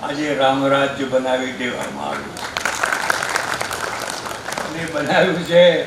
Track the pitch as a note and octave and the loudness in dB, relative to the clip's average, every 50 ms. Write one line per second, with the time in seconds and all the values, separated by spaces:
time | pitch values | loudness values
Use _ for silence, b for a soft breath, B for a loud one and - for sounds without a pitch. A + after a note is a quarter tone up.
0 | - C#3+ C#3+ C#3+ D3+ D3+ C#3+ C3 C3+ C3 C3+ C#3 C#3 C#3 C#3 C#3 C#3 C3+ - - | -6 -6 -4 -2 -2 -2 0 2 4 4 4 4 4 4 4 4 2 0 0 -4
1 | C#3 C3 C3 B2+ B2+ C3 B2+ C3 C3 C3 B2+ - B2 B2 A#2+ - - - - C#2+ | -4 0 0 0 2 2 0 0 0 -4 -6 -4 -4 -4 -4 -4 -6 -8 -8 -6
2 | C#2+ D2 - - C#2+ - - - - - - - - - - - - - - - | -6 -6 -6 -6 -8 -8 -10 -10 -10 -6 -6 -4 -4 -2 -2 -2 -2 -2 -2 -2
3 | - - - - - - - - - - - - - - - - - - - - | 0 0 0 0 0 -2 -2 -2 -2 -2 -4 -4 -4 -4 -4 -6 -6 -6 -6 -6
4 | - - - - - - - - - - - - - - D#3 E3 E3 D#3 - D3 | -6 -6 -6 -8 -8 -8 -10 -8 -8 -8 -6 -6 -6 -6 -6 -6 -6 -4 -4 -4
5 | D3 - F#3+ F3+ F3+ F#3+ E3 E3+ E3 D#3+ E3+ F3 F3+ F3 E3 D#3 - | -2 2 4 4 4 4 2 -2 -2 4 6 8 8 8 8 4 0